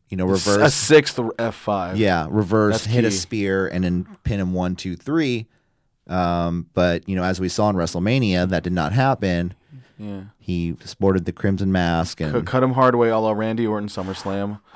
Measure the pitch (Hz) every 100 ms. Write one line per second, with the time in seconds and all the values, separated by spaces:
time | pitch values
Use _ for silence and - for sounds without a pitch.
0 | _ 92 92 95 104 101 147 135 - 151
1 | 147 - 113 - 113 - - 101 90 98
2 | 104 87 78 107 92 110 107 110 107 123
3 | 113 95 85 110 98 95 95 90 90 90
4 | 92 101 - 101 92 92 90 90 95 85
5 | - 160 147 117 113 _ _ _ _ _
6 | - 90 87 87 85 85 85 - 87 85
7 | - 92 90 90 92 - 104 92 82 87
8 | 92 131 110 90 90 90 87 90 76 113
9 | 131 127 95 87 87 - _ 139 - -
10 | 104 98 101 - - 87 85 - - -
11 | 98 92 85 - 101 92 95 92 85 82
12 | 85 - 78 123 - 127 131 127 127 120
13 | 113 110 110 107 110 113 113 107 104 -
14 | 92 95 98 98 101 104 -